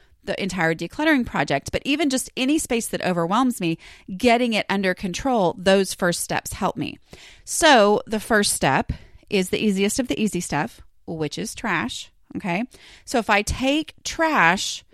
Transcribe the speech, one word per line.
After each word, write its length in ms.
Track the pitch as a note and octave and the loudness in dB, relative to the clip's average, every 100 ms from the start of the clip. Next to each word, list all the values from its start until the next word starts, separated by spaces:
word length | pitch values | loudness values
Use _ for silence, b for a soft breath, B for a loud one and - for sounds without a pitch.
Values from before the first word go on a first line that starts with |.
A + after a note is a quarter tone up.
| b _ | b _
the 160 | - - | -8 -6
entire 320 | G3 F#3 D#3+ E3 | -4 0 0 0
decluttering 500 | E3+ - D#4 C#4+ A#3 | -4 -2 2 2 0
project, 460 | F#3+ D3 C#3+ - | -2 0 -2 -2
but 100 | - - | -6 -2
even 240 | C#4+ D#4+ | 0 0
just 200 | B3+ - - | -2 -4 -4
any 220 | B3+ D#4 | 0 0
space 280 | - A#3 - | 0 -2 -2
that 140 | F3+ | -4
overwhelms 560 | - F3 E3+ G#3 B3+ A#3 | -2 0 0 2 0 0
me, 200 | F3 E3 B B - F#3 | -2 -2 B B -14 0
getting 380 | B3 A#3 B3 | 2 4 2
it 120 | G#3 - | 0 0
under 240 | G3 F#3+ | 0 0
control, 600 | F3+ G3 E3+ C4+ A#3+ F3+ - | -2 -4 -4 0 2 2 2
those 360 | F#3 G3 G3 | 4 4 2
first 260 | - F#3 F3 | 0 0 0
steps 340 | - D#3+ - | -4 -6 -6
help 220 | - F#3 - | -4 -4 -2
me. 240 | D3 - B B B B - | -6 -8 B B B B -8
So 580 | - D#4+ B3+ G#3 G#3 - | 2 6 8 6 4 0
the 140 | G#3+ | -6
first 340 | - A3 G#3 | 0 2 2
step 380 | - D#3 C3+ - - b b - | 2 2 2 0 -6 b b -4
is 200 | G3 F#3 | -2 0
the 140 | - | 0
easiest 360 | G#3+ F#3+ G3 - | 0 2 0 0
of 100 | B3+ | -2
the 120 | C#4 | -2
easy 200 | G#3+ F3+ | -2 -2
stuff, 400 | - D3 E3+ - - _ - | -4 -4 -4 -8 -20 _ -12
which 320 | E3 F3+ - | -6 -6 -6
is 160 | A3 - | -10 -6
trash, 560 | A#3 E3+ G3+ - - _ _ - | -4 -2 -4 -8 -14 _ _ -10
okay? 300 | G3 F3 B3 B B B - | -6 -4 -6 B B B -4
So 140 | B3 | -2
if 100 | G#3+ | 2
I 120 | G#3 | 2
take 540 | G#3+ - C4 D4 D4+ - | 2 -2 0 -2 -4 -10
trash, 800 | - - D#4+ C4+ E3 F#3+ - - - | -10 -2 0 4 4 4 -2 -10 -14